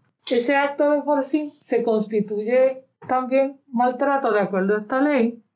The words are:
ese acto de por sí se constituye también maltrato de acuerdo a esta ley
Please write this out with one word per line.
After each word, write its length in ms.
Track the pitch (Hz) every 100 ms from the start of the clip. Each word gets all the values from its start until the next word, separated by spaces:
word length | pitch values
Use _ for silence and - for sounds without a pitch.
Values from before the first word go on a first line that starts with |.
| _ _ -
ese 240 | 247 240 277
acto 360 | 285 285 294
de 100 | 294
por 240 | 277 285 269
sí 260 | 302 294 - -
se 180 | 233
constituye 1000 | 240 214 208 214 208 208 214 254 262 262 - _ -
también 500 | 254 254 262 269 277 _
maltrato 640 | 240 247 254 285 277 262
de 80 | 208
acuerdo 380 | 185 190 196 208
a 20 |
esta 220 | 208 262
ley 420 | 294 277 226 226 _